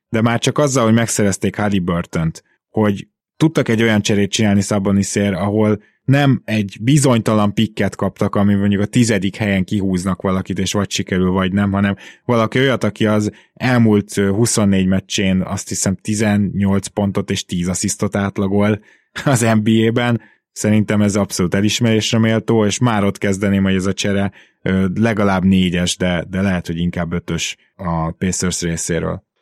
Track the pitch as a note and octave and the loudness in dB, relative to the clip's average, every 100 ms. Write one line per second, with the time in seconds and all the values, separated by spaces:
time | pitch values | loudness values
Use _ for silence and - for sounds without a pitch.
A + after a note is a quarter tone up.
0 | _ A2+ A2+ A#2 - B2 D3 C3 A2+ A#2 | _ 0 0 2 0 0 0 2 2 2
1 | A2+ - G#2 F#2+ G2+ F2+ G#2 G2+ F2 E2+ | 0 0 0 0 -4 -2 -2 -2 -2 -4
2 | F2 F2 D#2+ - _ _ _ - G#2 G2+ | -4 -4 -4 -4 _ _ _ 0 0 0
3 | - _ _ _ D#3+ D#3+ B2+ A2 A2+ G#2+ | -8 _ _ _ 0 2 0 2 2 2
4 | G2+ G2+ G2 - G#2+ G2+ F#2+ G#2 G2 G2 | 2 0 0 0 2 2 2 0 0 0
5 | G2 G#2+ G2+ F2+ G2+ G#2+ G#2+ G#2 - _ | 0 0 -2 -2 -2 0 2 0 -4 _
6 | - C3+ C#3+ B2 - A2 G2+ - A2 D3+ | 0 2 4 0 -2 -4 -4 -4 2 2
7 | C3+ A#2 G#2+ G#2+ G#2 G2+ A2 - G2 - | 4 2 2 2 2 0 -2 -2 -4 -2
8 | G2+ - G2+ G#2+ G2+ G2+ G2+ G2+ G#2 B2+ | -6 -2 -2 0 2 2 2 0 0 2
9 | A2+ G#2 F#2+ - G#2 G2 F#2 G#2+ F#2+ F#2 | 2 2 -2 -4 -2 0 0 -2 -2 -2
10 | F#2+ F2+ G2 F#2 F#2 F#2+ F#2 G#2 G2 - | -2 -4 -2 -2 -4 -6 -4 -2 -4 -4
11 | F#2+ F#2 F#2 F#2 F#2+ G2 G2+ G2 G2+ G2 | -4 0 0 0 0 0 0 0 -2 -2
12 | - - - A#2+ A2 B2+ C3+ A2+ G#2+ - | -10 -16 -2 0 2 2 2 2 -2 0
13 | A2 G#2+ G#2 - _ _ B2+ B2 A2+ G#2 | 0 0 -2 -6 _ _ 0 4 4 4
14 | G2+ - G2 G2 A#2+ - G#2 F#2+ F#2 F#2+ | 2 -2 0 2 0 2 2 2 2 0
15 | - - F#2+ F#2 F2 G2 - G2 G#2 F#2 | -2 -2 0 0 -2 -6 -8 -4 -4 -4
16 | - G#2 A2 G2+ G2 F2+ G2 G2 - - | -4 -2 0 2 0 0 0 0 -2 -2
17 | G2+ G2 F#2 G2 - F2+ F2 F2 G2+ - | -2 -2 -4 -6 -4 -4 -4 -4 -4 -4
18 | G2+ G2+ G2+ G2+ G2 G2+ G2+ G#2 - _ | -4 -2 -2 -2 -2 2 2 0 -4 _
19 | _ - - B2 A#2 A2 G#2+ A2 A2 A#2+ | _ -6 0 2 2 2 4 2 2 2
20 | A#2+ A#2 - _ _ - G#2+ G#2+ G2 G#2+ | 0 -2 -4 _ _ -4 2 2 2 2
21 | G#2 G2+ G2 - F2+ G2 G#2 - A#2 A2 | 2 2 -2 -2 -2 0 0 0 2 0
22 | G#2 A#2 A2+ A2 - A#2 G#2 - B2 G#2+ | 0 0 2 0 0 2 2 0 0 2
23 | G2+ G2 G#2 G2 G2+ G2 F#2+ F#2+ F#2 F#2+ | 0 -2 -2 -2 0 2 2 0 -2 -4
24 | G#2 G2 G2 - - _ - F#2+ F#2+ F#2 | -2 -2 -2 -6 -20 _ -2 0 0 0
25 | A2+ G#2 G2+ F#2+ F#2 F#2+ F#2 F2 F2 - | 0 2 0 2 2 2 2 0 -2 -2
26 | F2+ F2 - F#2 G2 F2+ E2+ E2+ F2 F2 | -2 -2 -4 -4 -2 -2 -4 -4 -4 -4
27 | E2+ F2 - E2+ - - _ _ F2+ E2 | -6 -6 -6 -6 -6 -12 _ _ -6 -4
28 | D#2+ - F#2+ F2 F#2 E2+ F2 E2 - E2 | -4 -4 -4 -2 -4 -4 -4 -6 -4 -4
29 | E2+ F2+ - _ | -4 -8 -12 _